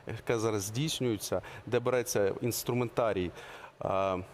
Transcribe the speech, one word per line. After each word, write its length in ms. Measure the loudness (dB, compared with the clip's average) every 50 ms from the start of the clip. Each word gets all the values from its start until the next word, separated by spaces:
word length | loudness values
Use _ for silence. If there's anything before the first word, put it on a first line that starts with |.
| -10
яка 320 | -10 -10 -4 -2 0 0 2
зараз 240 | 2 2 0 0 -2
здійснюється, 800 | -2 -2 -2 0 0 0 0 0 0 0 0 -2 -2 -2 -2 -2 -4 -12 -14 -4
де 140 | 0 0 2
береться 540 | 2 2 2 2 2 2 2 4 4 4 2 0
інструментарій, 880 | 0 -2 -2 -2 0 0 2 2 0 0 2 2 2 4 2 2 0 -2 -4 -8 -12 -14 -14 -16 -16 -16 -8 -4 -2
е, 340 | 0 2 2 2 2 0 -2 -4 -6